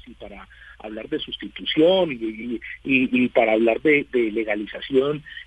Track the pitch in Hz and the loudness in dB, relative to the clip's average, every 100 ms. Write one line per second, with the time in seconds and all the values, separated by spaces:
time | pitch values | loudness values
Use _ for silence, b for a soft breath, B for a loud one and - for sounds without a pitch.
0 | 127 113 104 98 95 B B - 110 110 | -14 -18 -18 -18 -20 B B -18 -14 -12
1 | 127 151 - 110 101 - - 156 165 190 | -8 -8 -8 -10 -12 -10 -4 4 4 4
2 | 175 120 113 110 120 113 B B 139 131 | 2 -2 -6 -6 -8 -8 B B 0 2
3 | 127 123 123 127 113 110 113 117 156 143 | 2 2 2 4 4 4 4 2 4 2
4 | - 123 113 110 110 107 101 - - 135 | 2 0 0 0 -2 -4 -6 -10 0 2
5 | 143 151 B B | 2 -2 B B